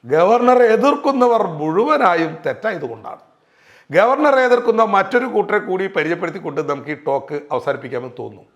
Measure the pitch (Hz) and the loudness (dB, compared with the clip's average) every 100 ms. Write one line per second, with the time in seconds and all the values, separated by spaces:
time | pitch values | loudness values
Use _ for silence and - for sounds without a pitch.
0 | 117 147 180 240 240 254 240 220 277 285 | 0 2 4 4 4 6 4 4 2 2
1 | - 277 247 226 196 151 156 165 269 302 | -2 2 2 2 0 -4 -2 0 0 2
2 | 220 170 160 160 147 127 220 180 139 110 | 2 2 -2 -4 -8 -6 -6 -6 -10 -12
3 | 110 - _ _ _ _ _ _ _ 147 | -16 -18 _ _ _ _ _ _ _ 2
4 | 226 269 302 262 254 240 240 220 220 196 | 2 2 2 2 4 2 2 0 2 2
5 | 196 254 254 214 - - - 185 190 190 | 2 -2 -2 -4 -2 -4 -2 -6 -4 -4
6 | 156 170 170 156 143 143 143 143 120 151 | -4 -4 -6 -8 -8 -6 -6 -6 -8 -8
7 | - 135 135 147 143 131 135 131 123 123 | -4 -4 -4 -12 -6 -6 -4 -6 -8 -10
8 | 127 123 113 98 _ | -10 -14 -16 -16 _